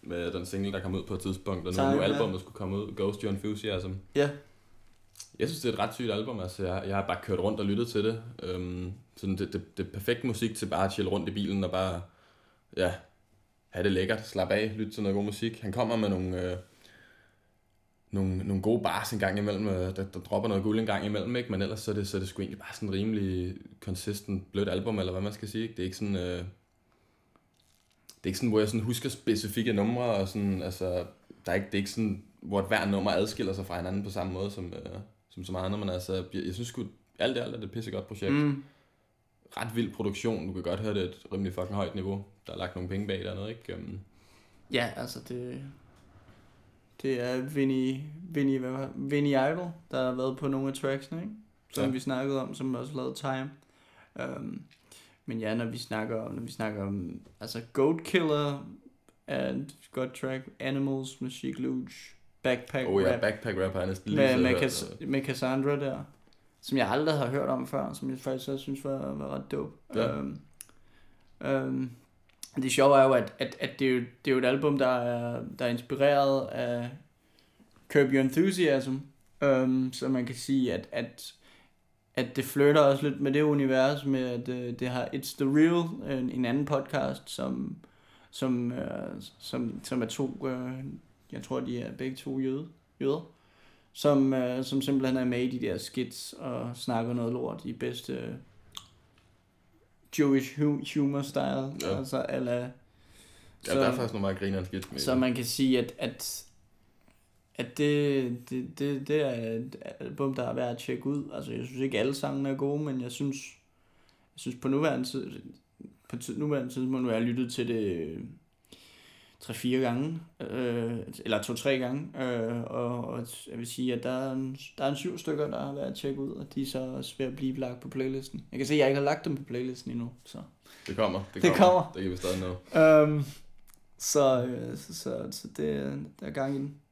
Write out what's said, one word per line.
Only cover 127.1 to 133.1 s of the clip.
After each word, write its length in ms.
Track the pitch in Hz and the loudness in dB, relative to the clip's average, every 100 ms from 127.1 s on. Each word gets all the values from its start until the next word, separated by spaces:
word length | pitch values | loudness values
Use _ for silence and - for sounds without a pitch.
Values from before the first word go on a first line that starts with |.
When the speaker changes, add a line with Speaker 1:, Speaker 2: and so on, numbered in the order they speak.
| - | -4
Speaker 2:
ved 80 | 135 | -4
at 100 | 139 | -2
blive 200 | 135 131 | -4 -2
lagt 240 | 127 120 | -4 -6
på 100 | 127 | -8
playlisten. 560 | 131 131 135 131 - - | -4 -2 -2 -6 -12 -10
Jeg 60 | 127 | -4
kan 80 | 131 | 2
se, 60 | |
at 40 | 151 | 6
jeg 80 | 135 | 6
ikke 100 | 139 | 6
har 80 | 143 | 2
lagt 200 | 151 - | 2 -2
dem 100 | 139 | -4
på 80 | |
playlisten 480 | 139 123 127 127 - | -4 -4 -4 -6 -6
endnu, 200 | 120 117 120 - | -6 -6 -10 -18
så 120 | - - _ - - - | -16 -16 _ -20 -16 -8
Speaker 1:
Det 80 | 95 | 2
kommer, 280 | 107 95 95 | 2 2 -4
det 80 | - | 4
Speaker 2:
Det 80 | 175 | 6
Speaker 1:
kommer. 140 | - 185 | 10 10
Speaker 2:
kommer. 260 | 180 - | 10 4
Speaker 1:
Det 80 | - | -2
kan 80 | 95 | -4
vi 60 | 90 | -2
stadig 220 | 92 92 92 90 - | -2 0 -2 -6 0
nå. 60 | 160 | 6
Speaker 2:
Øhm, 420 | 156 156 151 | 10 10 8